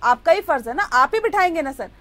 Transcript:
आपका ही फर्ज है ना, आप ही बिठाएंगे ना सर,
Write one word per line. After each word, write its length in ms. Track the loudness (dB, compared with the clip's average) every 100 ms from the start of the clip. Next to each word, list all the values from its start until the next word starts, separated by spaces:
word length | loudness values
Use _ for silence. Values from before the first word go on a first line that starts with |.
| -2
आपका 260 | 0 2
ही 100 | 2
फर्ज 260 | 2 -2 -2
है 60 | -4
ना, 80 |
आप 280 | -2 2 2
ही 60 | 0
बिठाएंगे 400 | -2 0 0 -2
ना 100 | -6
सर, 160 | -8 -12 -16